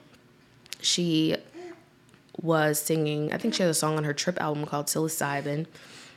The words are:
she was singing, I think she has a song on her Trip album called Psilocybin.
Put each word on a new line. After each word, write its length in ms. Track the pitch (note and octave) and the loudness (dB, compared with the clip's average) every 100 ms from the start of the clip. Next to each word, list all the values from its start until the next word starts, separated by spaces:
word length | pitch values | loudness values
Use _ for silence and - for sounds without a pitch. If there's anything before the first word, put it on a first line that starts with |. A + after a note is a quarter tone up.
| - - - - - - - - | -20 -20 -20 -20 -20 -20 -16 -4
she 560 | - - F3 D#3+ D#3+ E3 - E4+ F4+ E4+ - _ _ - _ - | 0 2 4 4 4 0 -4 -16 -16 -16 -20 _ _ -20 _ -6
was 400 | E3 D#3+ D3+ D3+ | 2 4 4 2
singing, 520 | - D#3+ D3+ D3+ D3+ | 0 2 2 0 -2
I 60 | - | -2
think 160 | A#3+ | 0
she 80 | - | 2
has 80 | F3+ | 2
a 80 | D#3 | 2
song 180 | D#3 D#3 | 2 0
on 80 | |
her 80 | D3+ | 0
Trip 280 | D3 - F3+ | -2 -2 -2
album 260 | D#3+ D3 D3 | -2 -2 -2
called 200 | D3 D3 | -4 -2
Psilocybin. 800 | D#3+ D#3+ D#3+ D3 C#3+ C#3+ D3 D#3+ - - - - | 0 0 0 -2 -2 -2 -2 -4 -10 -20 -20 -20